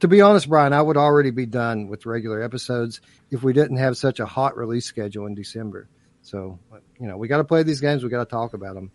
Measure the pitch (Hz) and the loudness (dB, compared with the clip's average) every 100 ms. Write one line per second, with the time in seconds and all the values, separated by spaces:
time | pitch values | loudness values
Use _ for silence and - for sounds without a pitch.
0 | 175 202 202 202 143 156 139 143 151 147 | 4 8 8 6 4 4 4 4 4 4
1 | 147 147 139 120 120 120 117 110 98 107 | 6 4 4 0 -4 -4 -2 -4 -6 -10
2 | 113 113 110 107 113 120 - 123 117 - | -8 -6 -6 -6 -6 -8 -6 -4 -6 -8
3 | _ _ - 123 131 135 151 131 131 120 | _ _ -12 -4 0 2 2 2 0 0
4 | 135 - 104 131 135 113 113 120 - - | -2 -4 -6 -2 -2 -2 -6 -6 -6 -8
5 | 104 104 104 101 98 113 110 98 - _ | -8 -8 -10 -12 -12 -12 -12 -14 -18 _
6 | _ _ _ 101 95 90 _ 107 _ - | _ _ _ -12 -12 -14 _ -20 _ -14
7 | 113 95 117 147 147 165 160 139 147 143 | -12 -6 0 0 2 2 2 0 0 -2
8 | 120 123 117 117 117 104 98 95 95 | -2 -6 -4 -6 -6 -8 -12 -14 -16